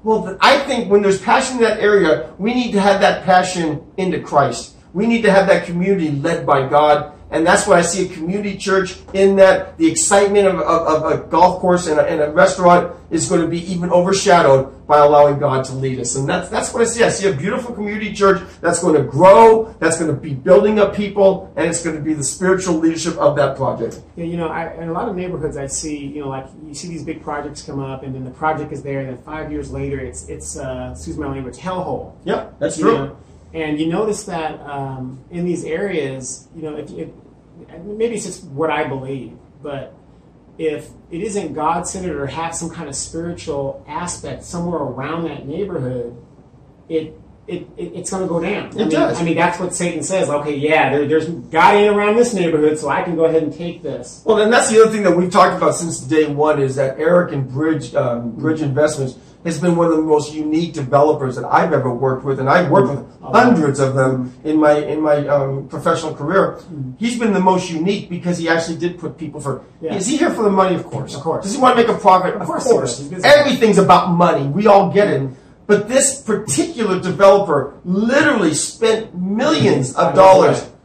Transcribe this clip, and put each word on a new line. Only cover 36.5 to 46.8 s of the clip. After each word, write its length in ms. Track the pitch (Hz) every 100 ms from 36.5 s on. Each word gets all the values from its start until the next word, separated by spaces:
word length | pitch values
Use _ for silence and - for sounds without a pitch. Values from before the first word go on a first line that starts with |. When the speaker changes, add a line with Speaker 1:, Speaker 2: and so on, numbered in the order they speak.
| 165
Speaker 2:
you 60 |
know, 120 | 156 151
if, 160 | 143
if, 180 | 175 160 - - _ _ - - - 190
maybe 300 | 208 233 220
it's 100 | 175
just 180 | - 156
what 240 | 135 160
I 140 | 156 143
believe, 500 | 135 131 135 110 - - _
but 320 | 147 139 - - _ _ _ _ _ -
if 320 | 160 147 - - _
it 100 | 160
isn't 320 | 214 202 160
God-centered 640 | 147 156 175 175 190 180 143
or 60 | 139
have 280 | 151 165 -
some 140 | 165
kind 180 | 165 151
of 60 | 135
spiritual 880 | - 160 170 170 160 143 139 135 -
aspect 560 | 156 175 - - 123
somewhere 360 | - 170 170 160
around 440 | 135 131 151 165 165
that 200 | 135 131
neighborhood, 680 | 165 196 170 127 127 120 123 - - _ _ - _